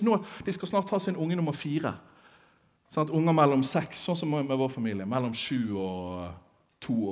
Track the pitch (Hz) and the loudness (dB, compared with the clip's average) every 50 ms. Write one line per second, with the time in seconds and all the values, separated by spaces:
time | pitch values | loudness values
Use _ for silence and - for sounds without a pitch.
0 | 208 233 214 196 - - - - - 196 185 190 - - 208 196 190 - 214 190 | 4 4 4 4 2 -4 -12 -8 -6 -6 -4 -4 -4 -2 -2 -2 0 0 -2 -2
1 | - 190 180 - 156 160 180 175 165 147 156 - - 151 143 156 156 117 - - | 0 -2 -2 -2 -2 -2 0 0 0 0 -2 -4 -4 -4 -2 -2 -2 -2 -4 -6
2 | - - _ - _ - - _ _ _ _ _ _ _ _ _ _ _ - 156 | -12 -20 _ -20 _ -20 -20 _ _ _ _ _ _ _ _ _ _ _ -2 -2
3 | 156 156 160 160 160 170 165 156 147 143 139 131 131 - - 165 - - - - | -2 0 2 2 4 4 6 8 6 6 6 4 2 2 2 0 -2 0 -2 0
4 | - - 175 170 175 151 147 147 139 139 135 131 135 131 131 127 113 110 104 98 | 0 0 0 -2 0 0 0 0 0 0 0 0 0 0 0 -2 -4 -2 -2 -4
5 | 95 101 123 131 123 120 110 - - - 139 123 113 107 101 98 95 92 92 92 | -4 -2 -2 0 0 0 -2 -2 -2 -2 0 -2 0 0 -2 -2 -2 -2 -4 -6
6 | 90 90 90 90 87 87 85 90 - _ _ _ _ _ _ _ - - 120 113 | -6 -6 -8 -8 -8 -10 -10 -14 -18 _ _ _ _ _ _ _ -6 -2 -2 0
7 | 107 98 | 0 -2